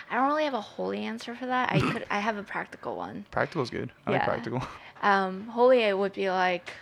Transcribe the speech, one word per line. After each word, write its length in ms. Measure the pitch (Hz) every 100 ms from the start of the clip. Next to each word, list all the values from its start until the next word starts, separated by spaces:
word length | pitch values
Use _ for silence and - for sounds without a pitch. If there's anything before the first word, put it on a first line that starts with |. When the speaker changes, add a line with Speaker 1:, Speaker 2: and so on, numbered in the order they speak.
| -
Speaker 1:
I 60 | 233
don't 120 | 269
really 180 | 302 302
have 80 | 240
a 60 |
holy 420 | 208 - 185 202
answer 320 | 214 226 - 240
for 100 | 254
that. 260 | 254 -
I 80 | -
could, 240 | - 226 214
I 100 | 208
have 180 | 220 208
a 60 |
practical 520 | 196 170 165 - - 90
one. 300 | 90 110 -
Speaker 2:
Practical's 400 | - 127 160 117
good. 220 | - 123 - -
I 40 |
like 100 | 180
Speaker 1:
Yeah. 40 | -
Speaker 2:
practical. 380 | - 113 123 - -
<laughs> 200 | - -
Speaker 1:
Um, 440 | 208 196 190 190 226
holy, 320 | 233 254 247
it 160 | 214 196
would 160 | 196
be 160 | 196 196
like, 440 | 185 185 175 - -